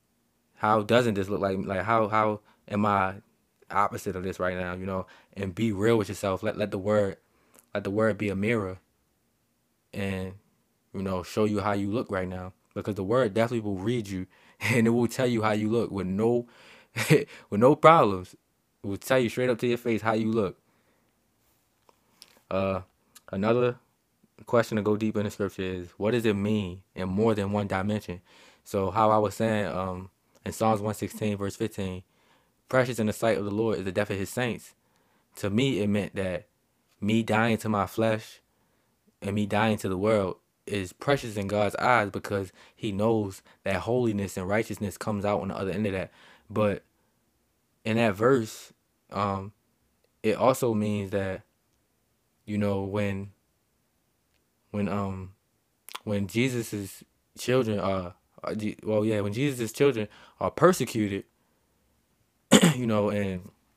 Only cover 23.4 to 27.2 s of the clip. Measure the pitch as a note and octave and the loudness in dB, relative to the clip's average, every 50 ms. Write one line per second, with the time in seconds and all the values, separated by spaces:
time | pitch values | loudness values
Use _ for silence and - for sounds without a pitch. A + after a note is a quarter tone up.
23.4 | G2 A2 A#2+ B2 B2 B2 B2 - _ _ _ _ _ _ _ _ _ _ _ - | 0 0 2 2 2 0 -2 -4 _ _ _ _ _ _ _ _ _ _ _ -20
24.4 | - - - A#2+ A2+ - A#2+ A2 G2 G#2 G#2+ G#2 A2 G#2+ G#2 G#2+ G2+ G#2 - - | -6 0 2 2 2 2 -2 -2 0 0 0 2 0 0 0 -2 -2 -4 -4 -4
25.4 | G#2 F#2+ - - F#2+ F#2 F#2 F#2 F2+ F2+ - - G2 G#2+ A#2+ B2 A2+ A2+ G#2 G2+ | -4 -4 -4 -6 -6 -6 -6 -6 -8 -12 -8 -4 -2 0 0 2 2 2 2 2
26.4 | G2 G#2 A2 G#2+ G2 F2+ F2 F#2+ - _ _ - F#2 F#2 F#2 G2 | 0 0 0 0 -2 -4 -8 -12 -16 _ _ -6 -4 -2 0 2